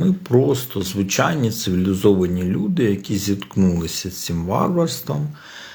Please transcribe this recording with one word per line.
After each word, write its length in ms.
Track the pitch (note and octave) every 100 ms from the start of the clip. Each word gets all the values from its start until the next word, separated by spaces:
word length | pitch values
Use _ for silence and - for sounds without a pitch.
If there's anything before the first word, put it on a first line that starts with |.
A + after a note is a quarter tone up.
Ми 120 | F3+
просто 680 | F#3 - B2 C#3+ B2+ - G#2
звичайні 680 | F#2 G2+ G2 - D3 D#3+ A2+
цивілізовані 920 | - - F#2 F#2 F#2+ G#2 F#2+ F2+ F2+
люди, 420 | F2+ G#2+ G#2+ E3+
які 340 | A2+ F#2+ - G2+
зіткнулися 920 | G2+ G2 - - F#2+ E2+ E2 - F#2
з 60 | -
цим 300 | - E2+ E2+
варварством 840 | A#2 - E3+ E3 - - D3 D3 - - - -